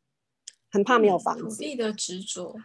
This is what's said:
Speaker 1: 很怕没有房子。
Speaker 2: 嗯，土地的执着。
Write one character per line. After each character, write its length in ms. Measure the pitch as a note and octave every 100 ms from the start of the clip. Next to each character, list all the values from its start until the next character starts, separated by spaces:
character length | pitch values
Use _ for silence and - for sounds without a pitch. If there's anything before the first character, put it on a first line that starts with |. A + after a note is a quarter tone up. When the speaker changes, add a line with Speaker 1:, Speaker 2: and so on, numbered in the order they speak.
| _ _ _ _ - _ _
Speaker 1:
很 100 | -
怕 160 | G3+ A#3+
没 100 | G#3+
有 120 | F3
房 180 | - A#3+
子。 60 |
Speaker 2:
嗯， 60 | A#3
土 60 | G#3+
地 180 | D4 B3+
的 160 | A3
执 300 | G#3 - F#3
着。 340 | G3 F#3 F3+ A3